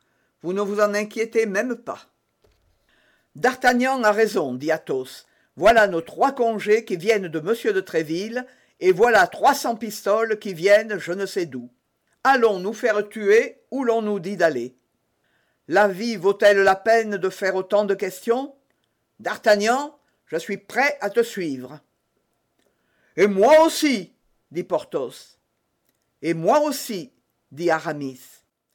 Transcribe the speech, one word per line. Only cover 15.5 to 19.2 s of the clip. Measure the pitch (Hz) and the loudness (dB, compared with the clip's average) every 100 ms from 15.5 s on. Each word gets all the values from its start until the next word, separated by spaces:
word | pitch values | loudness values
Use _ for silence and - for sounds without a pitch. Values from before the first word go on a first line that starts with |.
| _ - | _ -2
La | 170 208 | 2 2
vie | 185 233 220 | 0 -6 -2
vaut-elle | 180 202 208 202 | 0 2 4 6
la | 196 190 | 4 2
peine | 220 226 220 202 | 2 2 2 -4
de | 185 | -4
faire | 185 190 190 | -4 -4 -2
autant | 185 208 208 | 0 0 0
de | 196 | -2
questions ? | 190 185 - 240 285 - _ _ _ _ _ | -4 -8 -4 -2 -4 -12 _ _ _ _ _
D'Artagnan, | _ | _